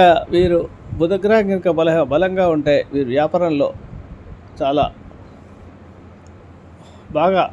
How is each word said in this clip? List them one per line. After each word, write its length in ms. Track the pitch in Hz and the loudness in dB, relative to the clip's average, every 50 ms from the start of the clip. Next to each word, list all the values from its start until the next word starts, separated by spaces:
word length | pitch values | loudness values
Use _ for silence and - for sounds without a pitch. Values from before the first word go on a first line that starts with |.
| 185 175 170 - - - | 6 6 6 4 0 0
వీరు 300 | - 175 180 180 175 170 - - - - - - - - | 0 2 2 2 2 0 -2 -4 -10 -16 -14 -10 -6 -2
బుధగ్రహం 460 | 160 170 196 196 185 208 220 226 208 196 | -2 0 0 0 0 2 2 2 2 0
కనుక 200 | 196 185 175 185 | -2 -2 0 -2
బలహ-, 380 | 165 156 165 165 160 165 151 123 135 | 0 0 0 0 2 0 0 0 0
బలంగా 340 | 156 180 190 185 185 185 175 160 | -2 -2 -2 0 0 0 0 0
ఉంటే 200 | 151 139 147 143 139 - - | 0 0 0 0 0 0 -2
వీరు 180 | - 139 139 120 | -4 -4 -4 -2
వ్యాపారంలో 600 | 120 139 151 156 156 175 175 170 156 143 135 - - - - - - - - - - - - - - - - - - - | -2 -2 -2 0 0 -2 -2 0 0 0 -2 -2 -4 -8 -16 -18 -18 -18 -18 -18 -20 -20 -20 -20 -20 -20 -20 -18 -10 -6
చాలా 280 | 151 135 143 147 135 - - - - - - - - - - - - - - - - - - - - - - - - - - - - - - - - - - - - - - - - - - - - - - | -4 -2 0 0 0 -2 -4 -12 -20 -20 -20 -20 -20 -20 -20 -20 -20 -20 -20 -20 -20 -20 -20 -20 -20 -20 -20 -20 -20 -20 -20 -20 -20 -20 -20 -20 -20 -20 -20 -20 -20 -20 -20 -20 -20 -20 -20 -20 -14 -6 -2
బాగా 320 | 147 160 185 190 180 151 - | 0 0 2 2 2 0 -2